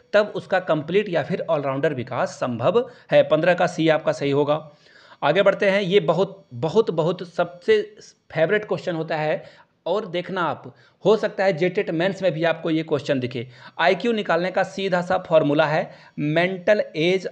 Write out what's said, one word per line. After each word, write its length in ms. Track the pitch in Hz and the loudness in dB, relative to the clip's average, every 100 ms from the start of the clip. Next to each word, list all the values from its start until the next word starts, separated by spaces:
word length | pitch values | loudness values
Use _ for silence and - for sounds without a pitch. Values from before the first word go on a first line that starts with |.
| _ | _
तब 200 | 202 214 185 | 0 0 -4
उसका 240 | - 185 | -2 -2
कंप्लीट 480 | 180 156 156 190 202 | 0 -2 0 0 0
या 140 | 160 | -2
फिर 240 | 135 190 - | -2 -4 -2
ऑलराउंडर 440 | 156 139 135 156 | -2 -2 -2 -2
विकास 440 | 127 120 123 185 - | -2 -4 -4 -4 -4
संभव 480 | 131 113 139 226 262 - - | -6 -2 0 0 -2 -10 2
है। 100 | 147 143 | 2 4
पन्द्रह 260 | 156 170 | 2 2
का 120 | 180 170 | 2 0
सी 220 | 160 160 | 0 2
आपका 240 | 151 156 | 2 0
सही 180 | 156 143 | -2 0
होगा। 340 | 139 143 151 - - _ - - - | 0 2 0 -4 -20 _ -20 -20 -2
आगे 200 | - 190 | 0 4
बढ़ते 280 | 196 185 202 | 4 4 2
हैं, 120 | 196 | 0
ये 180 | 180 196 | 4 4
बहुत, 400 | 160 160 190 - _ | 4 2 0 -4 _
बहुत, 360 | 117 156 208 214 | -6 0 2 2
बहुत 380 | 165 160 180 180 | 0 0 -2 -6
सबसे 540 | - 170 - - 214 208 - - _ _ | -4 -4 -4 2 2 2 -10 -20 _ _
फेवरेट 320 | 156 160 208 | -2 0 0
क्वेश्चन 320 | 208 185 180 160 | -2 -4 -4 -6
होता 200 | 160 160 | -4 -4
है, 480 | 151 180 - - _ _ 160 | -2 -4 -8 -20 _ _ -4
और 200 | 202 202 | -4 -4
देखना 360 | 170 175 190 | -8 -6 -4
आप, 200 | 160 123 131 - _ _ | -4 -4 -12 -20 _ _
हो 120 | 180 214 | 2 2
सकता 280 | 208 - | 0 0
है 80 | 196 | 0
जेटेट 380 | 156 175 180 185 | 0 -2 -2 -2
मेंस 320 | 165 190 190 | -2 -2 -2
में 80 | 180 | -2
भी 120 | 156 | 0
आपको 260 | 165 160 170 | -2 -2 -2
ये 120 | 160 | -4
क्वेश्चन 380 | 156 143 - 135 | -2 -4 -2 -2
दिखे। 260 | 123 127 117 - - - | -2 -8 -10 -14 -18 0
आईक्यू 320 | 170 185 240 | 0 2 0
निकालने 380 | 214 196 170 185 | -2 0 0 0
का 120 | 185 | -2
सीधा 380 | 185 196 196 180 | -4 -4 -2 -2
सा 160 | 175 185 | 0 -4
फॉर्मूला 480 | - 160 147 147 151 | 2 2 4 2 2
है 240 | 160 - - - - 147 | 0 -4 -10 -16 -6 -2
mental 500 | 160 180 185 180 208 - 156 | 0 0 0 0 0 0 0
age 280 | 170 185 - | 0 0 0